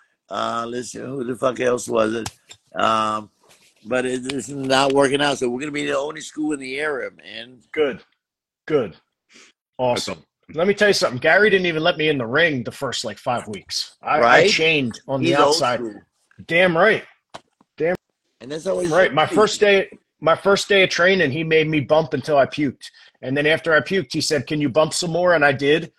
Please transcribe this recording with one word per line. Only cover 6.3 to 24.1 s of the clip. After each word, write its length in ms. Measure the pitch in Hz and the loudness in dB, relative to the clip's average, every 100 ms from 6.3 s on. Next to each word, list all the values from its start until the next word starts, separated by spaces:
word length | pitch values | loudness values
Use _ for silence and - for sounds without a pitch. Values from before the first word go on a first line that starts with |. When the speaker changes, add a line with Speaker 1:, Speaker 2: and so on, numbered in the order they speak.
| - 151 | -6 -4
Speaker 1:
in 80 | 143 | -4
the 180 | 131 135 | -8 -6
area, 300 | 151 135 104 | -6 -6 -8
man. 500 | 90 87 110 120 123 _ | -12 -18 -16 -16 -20 _
Speaker 2:
Good. 280 | 156 143 101 - _ _ _ _ _ - | -2 -2 -2 -12 _ _ _ _ _ -2
Good. 300 | 151 104 - _ _ _ - - _ _ - | -2 -2 -8 _ _ _ -20 -20 _ _ -4
Awesome. 380 | 123 110 - 87 | -2 -2 -4 -10
Speaker 3:
That's 20 | |
awesome. 60 | _ _ - | _ _ -12
Speaker 2:
Let 120 | 143 190 | -4 0
me 60 | |
tell 140 | 202 208 | 2 2
you 60 | |
something. 240 | 190 175 127 | 2 0 0
Gary 320 | 156 180 214 | 2 4 4
didn't 160 | 190 175 | 2 0
even 160 | 156 | -2
let 160 | 170 165 | -2 0
me 100 | 156 | -2
in 80 | 143 | -2
the 80 | 113 | -2
ring 380 | 143 170 135 | 0 0 0
the 80 | 117 | -8
first, 320 | - 131 - | -8 -8 -6
like, 140 | 113 104 | -10 -8
five 280 | 123 117 107 | -6 -6 -6
weeks. 480 | 98 - - - _ | -12 -10 -10 -10 _
I, 140 | 113 147 | -2 2
I 40 | |
Speaker 1:
Right? 300 | 120 139 190 | 6 6 4
Speaker 2:
chained 480 | 202 160 156 123 - - | 2 2 0 -2 -6 -6
on 140 | 135 | -2
Speaker 1:
He's 100 | - | 0
Speaker 2:
the 80 | 143 | 2
Speaker 1:
old 60 | 147 | 4
Speaker 2:
outside. 260 | 151 127 120 | 2 0 -2
Speaker 1:
school. 200 | 113 104 _ _ _ - - | -6 -12 _ _ _ -18 -2
Speaker 2:
Damn 300 | 170 185 165 | 2 4 4
right. 280 | 214 160 - _ _ - _ _ _ - | 4 2 -4 _ _ -20 _ _ _ -6
Damn 200 | 160 180 _ _ _ _ | -4 -4 _ _ _ _
Speaker 1:
And 100 | 127 | -14
that's 160 | 156 180 | -10 -6
always 220 | 185 170 | -4 0
Speaker 2:
right. 220 | 160 170 | 2 2
My 140 | 143 151 | 2 0
first 340 | 175 214 - | 2 2 2
day, 300 | 208 196 170 - _ - | 2 2 0 -10 _ -4
my 140 | 156 | 0
first 340 | 160 190 196 - | 2 2 2 2
day 140 | 196 | 2
of 80 | 180 | 2
training, 400 | - 180 190 147 | 4 2 4 0
he 140 | 151 | -2
made 240 | 160 160 156 | 0 2 2
me 120 | 156 | 0
bump 320 | 131 151 160 | 2 2 2
until 240 | 139 135 143 | -4 0 2
I 80 | 131 | 2
puked. 440 | - 143 - - _ - _ | 0 -4 -4 -16 _ -20 _
And 140 | 123 139 | -6 -2
then 100 | 147 | 0
after 280 | 160 170 | 0 2
I 60 | 151 | 2
puked, 320 | - 190 151 | 2 -2 -2